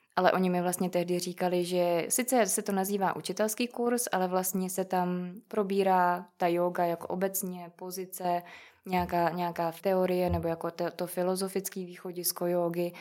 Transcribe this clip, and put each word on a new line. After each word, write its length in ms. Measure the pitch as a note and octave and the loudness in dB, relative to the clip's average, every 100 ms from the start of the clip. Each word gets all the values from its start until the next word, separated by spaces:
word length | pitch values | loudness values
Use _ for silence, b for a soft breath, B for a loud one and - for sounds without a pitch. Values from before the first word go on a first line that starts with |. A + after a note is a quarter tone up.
| B - | B 2
Ale 160 | F#3 | 4
oni 180 | F#3 F#3 | 6 4
mi 120 | F3+ | 2
vlastně 280 | F3 F3 F3+ | 0 0 0
tehdy 280 | F3+ F3 F3 | 0 0 -2
říkali, 460 | F3+ F3+ F3+ F3+ | -4 -2 0 0
že 420 | F3 F3+ F3 E3+ - | 0 2 2 2 0
sice 380 | - B3 B3+ G3 | -2 2 2 2
se 160 | G#3+ | 0
to 100 | G#3 | -2
nazývá 440 | G3 F#3+ G3+ F#3 - | -2 0 0 0 -2
učitelský 520 | - F#3 G#3+ G#3+ A#3+ | -4 -2 -2 0 -4
kurz, 400 | - A#3+ A#3+ - | -2 0 0 0
ale 160 | F#3+ F#3 | 0 2
vlastně 420 | F#3 F#3 F#3+ F#3 | 0 0 -2 -2
se 140 | F#3+ | -4
tam 480 | F#3 F#3 F3+ F3+ F3+ F#3+ - | -2 0 0 -2 -6 -10 -6
probírá 800 | A3 G3 G3 F#3+ F#3 F3 F3 F#3+ - | -2 0 2 4 6 4 2 -4 -2
ta 100 | F3 | 2
jóga 380 | E3+ F3 F3+ | 2 2 2
jako 220 | F3 E3+ - | 0 0 -4
obecně, 640 | F3+ F#3+ F#3+ F#3 F3+ F3 - | -2 -2 -2 -6 -8 -12 -12
pozice, 640 | F#3 F#3 F#3 - F3+ F3 F3 B B B F#3+ | -10 -10 -10 -4 0 0 -2 B B B -4
nějaká, 440 | F#3 F3 F3 E3+ | -2 0 2 2
nějaká 420 | F3+ F3 E3 E3 D#3+ | 2 -2 0 -2 0
teorie 500 | G3 F#3 F#3 F3+ F3+ | 2 4 4 4 2
nebo 180 | E3+ E3 | 2 0
jako 220 | E3 E3+ | -2 -4
to, 200 | E3+ E3+ | -4 -4
to 160 | E3 F3 | -4 -4
filozofický 800 | - F3+ F#3 F#3+ F#3+ F#3+ F#3+ | -2 0 0 -2 -4 -6 -8
východisko 640 | F3+ F3+ F#3 F3 E3+ - F3 | -10 -10 -10 -6 -4 -2 0
jógy. 460 | F3 E3+ E3+ F3 F3 | 2 0 0 -4 -4